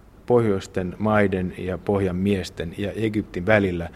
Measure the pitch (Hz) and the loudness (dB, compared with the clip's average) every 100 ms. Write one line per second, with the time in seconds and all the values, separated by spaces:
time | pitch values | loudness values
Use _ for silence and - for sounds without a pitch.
0 | - - - 120 113 98 - 95 90 82 | -20 -8 2 4 4 0 -4 -6 -6 -2
1 | 107 107 101 92 90 - 92 87 - 101 | 2 4 4 2 -2 -4 -6 -4 -2 0
2 | 92 90 98 95 90 - 82 95 98 95 | 0 0 0 0 -2 -8 -8 -6 -6 -2
3 | 110 107 90 90 92 107 95 87 85 | -2 -2 -4 -2 2 4 2 -2 -6